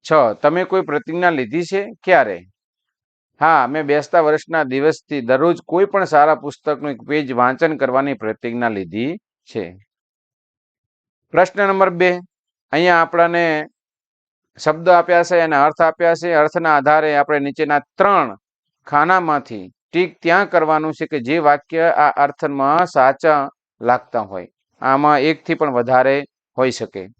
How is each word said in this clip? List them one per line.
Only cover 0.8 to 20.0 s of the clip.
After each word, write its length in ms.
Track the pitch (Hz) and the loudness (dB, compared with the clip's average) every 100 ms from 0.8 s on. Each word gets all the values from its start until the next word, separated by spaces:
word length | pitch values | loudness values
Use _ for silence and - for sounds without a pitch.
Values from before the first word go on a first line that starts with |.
પ્રતિજ્ઞા 480 | 143 147 - 170 180 | -2 -6 -6 -2 -2
લીધી 320 | 156 117 156 | -2 -4 -6
છે, 240 | 165 196 208 208 | -4 -6 -8 -10
ક્યારે? 380 | - 170 113 87 92 _ _ _ _ _ _ _ _ _ | 2 2 2 -4 -14 _ _ _ _ _ _ _ _ _
હા, 240 | 156 156 123 | 2 2 0
મેં 200 | 151 143 | -4 -2
બેસતા 340 | 147 143 175 | -2 0 0
વર્ષના 440 | 151 151 - 160 | 2 0 -2 -4
દિવસથી 560 | 139 131 151 151 _ 147 | -2 -2 -2 -4 _ -8
દરરોજ 380 | 117 131 165 170 - | -2 0 0 -2 -4
કોઈ 180 | 170 | -2
પણ 200 | 196 196 | 0 -2
સારા 300 | 180 151 151 | 0 4 4
પુસ્તકનું 560 | 151 143 - 156 139 147 | 2 -4 -8 -8 -6 -8
એક 120 | 117 | -10
પેજ 300 | 120 151 135 | -6 -6 -4
વાંચન 440 | 120 123 131 165 147 | 0 0 0 -4 -2
કરવાની 380 | 131 131 139 | -2 -2 -2
પ્રતિજ્ઞા 540 | 131 110 - 120 120 120 | -6 -6 -6 -8 -4 -4
લીધી 480 | 104 87 101 127 175 _ _ | -4 -8 -6 -6 -8 _ _
છે. 340 | _ 117 87 95 _ _ _ _ _ _ _ _ _ _ _ _ _ _ _ | _ -10 -10 -14 _ _ _ _ _ _ _ _ _ _ _ _ _ _ _
પ્રશ્ન 360 | - 185 202 196 | 0 0 0 0
નંબર 240 | 190 190 | 2 0
બે, 300 | 175 180 180 180 _ _ _ _ | 2 0 0 -8 _ _ _ _
અહીંયા 280 | 147 180 170 | 0 2 2
આપણને 680 | 165 170 170 170 170 156 156 _ _ _ _ _ _ _ _ _ | 2 2 2 2 0 -2 -6 _ _ _ _ _ _ _ _ _
શબ્દ 300 | 156 156 170 | -2 0 4
આપ્યા 340 | 175 170 175 | 4 4 0
છે, 140 | 170 175 | 2 0
એના 280 | 160 147 | 2 2
અર્થ 180 | 147 151 | 2 2
આપ્યા 320 | 165 - 170 | 0 2 0
છે. 200 | 165 175 | 0 0
અર્થના 420 | 160 156 175 165 147 | 2 2 0 0 2
આધારે 400 | 143 156 156 147 | 4 2 2 0
આપણે 220 | 143 147 | 0 -2
નીચેના 400 | 143 139 147 147 | -2 -4 -2 -2
ત્રણ 580 | - - 196 190 131 101 _ _ _ _ - | -4 0 2 2 0 -8 _ _ _ _ -2
ખાનામાંથી 840 | 147 160 185 170 147 - 110 92 _ _ | 0 2 2 0 -4 -4 -14 -14 _ _
ટીક 260 | 165 | -4